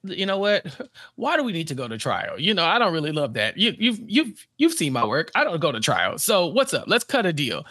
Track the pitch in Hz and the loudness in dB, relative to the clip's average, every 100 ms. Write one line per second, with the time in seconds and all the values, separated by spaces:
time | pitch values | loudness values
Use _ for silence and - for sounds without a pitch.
0 | 196 180 196 196 202 208 185 - 262 - | -8 -4 -2 0 2 0 -2 -12 -14 -18
1 | - - 254 320 254 170 165 131 120 113 | -20 -6 -4 -2 -2 -4 -6 -6 -8 -6
2 | 135 90 - - 165 202 165 220 220 165 | -4 -4 -4 -4 -2 2 2 4 2 0
3 | 151 151 139 113 107 - 220 151 226 214 | -2 -2 -2 0 -2 0 0 2 0 -2
4 | 113 226 285 - - - 320 330 147 127 | 0 0 0 -4 -12 0 2 2 0 0
5 | 117 131 165 196 196 170 151 117 110 95 | 2 0 0 2 2 2 0 0 0 2
6 | 92 - - 208 175 214 262 135 - 226 | 2 0 2 2 2 2 2 0 2 0
7 | - 262 190 151 131 80 - | 2 0 2 0 -2 -2 -8